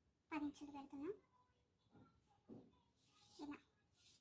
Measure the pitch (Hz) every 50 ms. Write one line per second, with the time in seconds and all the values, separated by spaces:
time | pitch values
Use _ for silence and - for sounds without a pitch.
0 | _ - - _ _ - 320 302 294 285 285 - 302 285 285 277 269 285 294 277
1 | 285 339 415 - - - - - - - - - - - - - - - - -
2 | - - - - - - - - - - - - - - - - - - - -
3 | - - - - - - - - 294 285 285 - - - - - - - - -
4 | - - - -